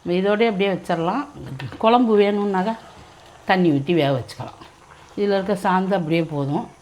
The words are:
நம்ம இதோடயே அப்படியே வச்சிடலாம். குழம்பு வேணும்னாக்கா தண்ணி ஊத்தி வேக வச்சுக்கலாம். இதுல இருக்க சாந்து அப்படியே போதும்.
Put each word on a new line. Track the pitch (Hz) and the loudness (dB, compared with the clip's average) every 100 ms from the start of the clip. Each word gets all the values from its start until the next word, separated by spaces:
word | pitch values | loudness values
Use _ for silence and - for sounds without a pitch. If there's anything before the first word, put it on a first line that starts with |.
நம்ம | 170 180 | 0 0
இதோடயே | 196 208 233 | 2 2 0
அப்படியே | 190 196 | 0 -2
வச்சிடலாம். | 185 185 170 165 240 285 - 127 131 135 - | -2 -4 -2 -2 -4 -8 -14 -14 -12 -12 0
குழம்பு | 220 240 233 208 | 2 4 4 4
வேணும்னாக்கா | 202 208 202 190 196 226 - - - - - - | 4 2 0 -2 -2 -6 -14 -20 -20 -20 -20 -12
தண்ணி | - 190 175 | 0 4 4
ஊத்தி | 139 139 | 2 2
வேக | 170 139 131 | 2 2 0
வச்சுக்கலாம். | - - - - - - - - - - | -6 -12 -14 -14 -20 -20 -20 -20 -16 -4
இதுல | 202 196 | 0 0
இருக்க | 190 | 0
சாந்து | 190 196 185 190 196 | -2 0 0 0 -2
அப்படியே | 156 165 | 0 0
போதும். | 160 147 139 165 240 - | 0 -2 -2 -4 -6 -16